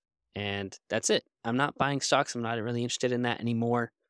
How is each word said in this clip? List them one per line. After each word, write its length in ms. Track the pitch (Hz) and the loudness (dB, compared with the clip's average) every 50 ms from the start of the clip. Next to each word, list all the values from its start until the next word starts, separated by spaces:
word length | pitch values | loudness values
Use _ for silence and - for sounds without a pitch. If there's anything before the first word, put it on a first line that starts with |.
| _ _ _ _ _ _ - | _ _ _ _ _ _ -10
And 420 | 101 101 101 101 101 101 98 - - _ - | -6 -4 -4 -4 -4 -4 -6 -8 -12 _ -4
that's 220 | 101 113 - - | -2 -2 0 2
it. 140 | 214 165 - _ _ _ - | 0 0 0 _ _ _ -4
I'm 120 | 113 117 | -2 0
not 220 | 127 143 147 - - | 2 2 0 2 0
buying 220 | 135 139 143 135 | 0 0 0 0
stocks. 340 | - - 143 135 139 - - | 0 4 4 4 4 2 -2
I'm 80 | 123 117 | -4 -4
not 160 | 113 117 117 | -2 -2 -2
really 260 | 104 120 120 120 120 | -2 -2 -2 -2 -2
interested 260 | 120 - - - 123 | -2 -4 -2 0 0
in 120 | 123 120 123 | 2 2 0
that 180 | 120 113 - | 0 -2 -2
anymore 500 | 110 120 117 113 117 117 120 120 117 - _ _ _ | 0 0 0 0 2 2 2 2 0 -2 _ _ _